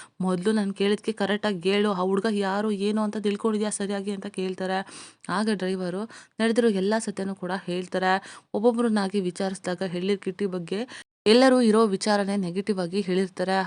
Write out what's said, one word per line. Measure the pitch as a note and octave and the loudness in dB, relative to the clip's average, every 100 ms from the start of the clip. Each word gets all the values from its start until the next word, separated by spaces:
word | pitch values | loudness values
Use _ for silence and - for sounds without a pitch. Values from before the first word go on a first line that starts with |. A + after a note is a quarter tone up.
| - - | -16 -4
"ಮೊದ್ಲು | F#3 F3+ G3+ | -2 0 0
ನಾನ್ | A3 G3 | 0 0
ಕೇಳಿದ್ಕೆ | G3 G3+ G#3 - A3 | 0 0 0 -2 -4
ಕರೆಕ್ಟಾಗಿ | G3 G#3 G#3+ F3+ F#3 | -2 0 -2 -2 0
ಹೇಳು, | G3+ G#3 | 2 2
ಆ | F3+ F#3+ | 0 0
ಹುಡ್ಗ | G3 A3+ G3+ F#3+ | 0 0 0 -2
ಯಾರು | G3+ G#3+ G3 | -2 -2 -2
ಏನು | G3+ G#3+ | -2 0
ಅಂತ | G#3+ G#3+ G#3 | -2 -2 -2
ತಿಳ್ಕೊಂಡಿದ್ಯಾ | G3+ A3+ G#3+ G#3+ G3+ | -2 -2 0 -2 -4
ಸರಿಯಾಗಿ?" | G3 G3+ G3 F#3+ | -4 -4 -6 -8
ಅಂತ | G3+ F#3+ | -8 -6
ಕೇಳ್ತಾರೆ. | F#3 F3+ F#3 F#3+ F#3+ - - _ - | -6 -4 -4 -4 -6 -14 -20 _ -6
ಆಗ | F#3 A3 | -2 0
ಡ್ರೈವರು | F#3+ F#3 F#3+ F3+ F#3 F#3+ - - - | 0 -2 -4 -4 -6 -8 -14 -14 -2
ನಡೆದಿರೋ | A3+ A3+ A#3 G3 | 0 4 4 2
ಎಲ್ಲ | G3 A3+ A3 | 0 0 -2
ಸತ್ಯನೂ | G3 G3 F#3 | -6 -8 -6
ಕೂಡ | F3+ F#3+ F3+ | -6 -6 -6
ಹೇಳ್ತಾರೆ. | F3+ F3+ F#3 F#3 F#3+ - - - | -6 -4 -2 0 0 -2 -18 -8
ಒಬ್ಬೊಬ್ರನ್ನಾಗಿ | G#3 A#3+ A#3 A#3+ G#3 F#3+ G#3 F3+ | 0 2 2 2 0 0 -2 -2
ವಿಚಾರಿಸಿದಾಗ | E3+ F#3+ G3 F#3 F3+ F#3+ F3 | -2 -4 -4 -6 -4 -4 -2
ಎಳ್ನೀರು | F#3+ G3 G3 | -2 -2 -4
ಕಿಟ್ಟಿ | F#3 G3+ F3+ | -4 -4 -4
ಬಗ್ಗೆ | E3 G3 B3+ - - _ G#3 | -6 -6 -6 -12 -20 _ 6
ಎಲ್ಲರೂ | A#3+ C4 B3+ | 8 8 8
ಇರೋ | A3+ G#3+ A3+ | 6 6 4
ವಿಚಾರನೇ | F#3+ A3 G3+ G3 G3+ | 2 2 0 0 -2
ನೆಗೆಟಿವ್ | F3+ F#3 G3+ F#3+ | -2 -2 -2 -2
ಆಗಿ | E3+ G3 | -2 -2
ಹೇಳಿರ್ತಾರೆ. | F#3+ F3+ F#3+ - F#3 F#3+ | 0 0 -2 -2 -2 0